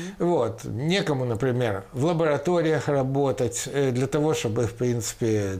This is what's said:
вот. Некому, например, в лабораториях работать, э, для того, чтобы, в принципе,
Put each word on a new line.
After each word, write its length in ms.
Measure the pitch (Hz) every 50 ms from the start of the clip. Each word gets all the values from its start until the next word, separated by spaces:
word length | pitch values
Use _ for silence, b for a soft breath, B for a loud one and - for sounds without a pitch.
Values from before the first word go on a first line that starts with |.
| 170 185 202 -
вот. 460 | - 175 175 147 117 110 107 - -
Некому, 580 | 123 107 110 135 160 180 202 - - 147 131 127
например, 640 | 123 117 113 139 131 120 127 127 113 101 95 98 - -
в 100 | 127 131
лабораториях 840 | 170 175 160 165 156 143 139 - 175 180 170 165 160 160 143 - -
работать, 800 | 143 139 131 131 135 139 143 135 123 - 127 117 - - - 127 123
э, 180 | 143 139 131
для 160 | 123 123 135 131
того, 260 | - 151 147 156 156
чтобы, 320 | 156 - 120 107 127 120 107
в 60 | 110
принципе, 840 | - 127 123 120 120 104 - - - 123 113 110 107 101 98 95 92